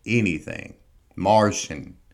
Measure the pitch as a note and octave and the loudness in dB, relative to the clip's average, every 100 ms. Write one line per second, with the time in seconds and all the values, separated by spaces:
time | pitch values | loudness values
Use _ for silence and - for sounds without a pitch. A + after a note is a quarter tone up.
0 | G#2+ A#2 G2+ D#2+ - - - - _ _ | -2 0 0 -2 -8 -14 -14 -20 _ _
1 | _ - F#2 A2 G#2+ - - D2 C2+ - | _ -4 4 4 4 0 -8 -10 -12 -20
2 | _ | _